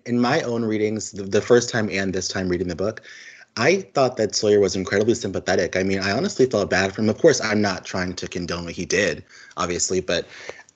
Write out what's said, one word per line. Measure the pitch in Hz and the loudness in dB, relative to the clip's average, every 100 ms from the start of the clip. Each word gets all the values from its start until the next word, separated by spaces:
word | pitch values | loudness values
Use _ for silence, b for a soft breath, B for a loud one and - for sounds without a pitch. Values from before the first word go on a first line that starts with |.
in | - 120 | -4 0
my | 120 156 | 2 2
own | 123 117 | 0 -2
readings, | 113 107 107 110 - | 0 0 0 -2 -8
the, | 98 | -10
the | 98 104 | 0 0
first | - 120 117 | 6 6 6
time | 120 107 | -2 -2
and | 98 98 | -2 -2
this | 92 92 | -2 -4
time | 101 90 | -4 0
reading | 87 90 | 0 -2
the | |
book, | 80 101 - B B B B B - | -2 -4 -4 B B B B B 0
I | 131 196 190 | 2 2 0
thought | - 127 123 | 0 2 2
that | 107 | -2
Sawyer | - 107 104 | 2 4 6
was | 98 | 4
incredibly | 95 90 101 107 | 2 0 2 2
sympathetic. | 110 101 92 92 95 85 92 | 2 0 -4 0 0 2 0
I | |
mean, | 95 98 | 0 0
I | 95 | 0
honestly | 107 196 - 127 | 0 -2 -4 -4
felt | 104 87 | -2 0
bad | 95 98 | 0 0
for | 95 | 0
him. | 107 | -2
Of | 104 | 4
course, | - 135 | 4 4
I'm | - 107 | 0 0
not | 101 90 | 0 -2
trying | - 98 90 | -6 -6 -4
to | 90 90 | -6 -8
condone | 92 87 87 | -8 -6 -6
what | 85 | -8
he | 82 | -8
did, | 82 87 95 73 - B B - | -2 0 0 -2 -10 B B -6
obviously, | 87 85 - 92 | -4 -2 0 -2
but | 90 85 - B B B B | 0 -4 -4 B B B B